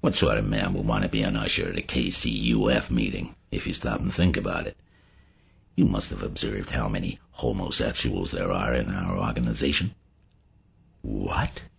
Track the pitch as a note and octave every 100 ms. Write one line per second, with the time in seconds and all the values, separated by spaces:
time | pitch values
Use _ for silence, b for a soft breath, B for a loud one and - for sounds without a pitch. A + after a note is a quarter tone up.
0 | E3 - D#2 D2+ G#2 G#2 F#2+ F#2+ G#2+ G#2+
1 | G1+ G#2+ G#2 - G#2 - E2+ - - B2+
2 | B2 - A#2 A2+ A2+ A2 G#2 - - -
3 | G2+ G2 - - _ - - - - G#2+
4 | - - F2+ - G2 E2+ - - b b
5 | b b b b b b b - C2+ G1+
6 | - G1+ G1+ - - G#1 - - - -
7 | - - - - - G2 F#2 - A1+ A#1+
8 | - G1+ G1+ - G1+ G1+ G1+ A#1+ G1+ G1+
9 | G1+ G1+ - - A#2 A2 C3+ - F2+ -
10 | _ _ _ _ _ - _ _ - _
11 | A1+ G#1 G1+ - C#3 - -